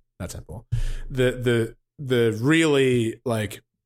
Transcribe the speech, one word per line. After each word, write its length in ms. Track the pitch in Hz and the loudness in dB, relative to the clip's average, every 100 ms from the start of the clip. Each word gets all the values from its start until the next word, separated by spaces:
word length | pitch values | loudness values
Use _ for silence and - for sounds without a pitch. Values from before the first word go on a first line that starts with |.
| _ _ | _ _
not 100 | 90 | -12
tentpole, 340 | - - 98 - - - - - | -12 -14 -16 -6 -4 -2 -4 -6
the, 220 | 127 127 | 0 0
the, 440 | 127 123 117 113 - _ - | 0 0 0 0 -6 _ -16
the 400 | 135 127 117 107 | -2 2 2 2
really, 800 | 127 160 160 139 135 123 113 - 123 | 2 2 4 4 4 2 0 -4 -4
like, 360 | 113 104 - _ _ | -4 -4 -8 _ _